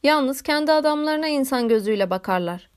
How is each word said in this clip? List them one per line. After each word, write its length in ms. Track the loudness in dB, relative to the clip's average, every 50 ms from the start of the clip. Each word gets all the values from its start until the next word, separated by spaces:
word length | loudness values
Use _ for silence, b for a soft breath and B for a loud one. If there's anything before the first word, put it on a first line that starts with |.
Yalnız 400 | 4 4 4 4 2 -2 -4 -4
kendi 300 | -4 -2 -2 0 2 2
adamlarına 560 | 2 2 2 2 0 0 -2 -2 -2 -2 -2 -2
insan 400 | -2 -2 -2 -2 -2 -2 2 2
gözüyle 420 | 2 2 2 0 0 0 0 -2
bakarlar. 600 | -2 -4 -2 -2 -2 -2 -2 -4 -8 -10 -14 _ _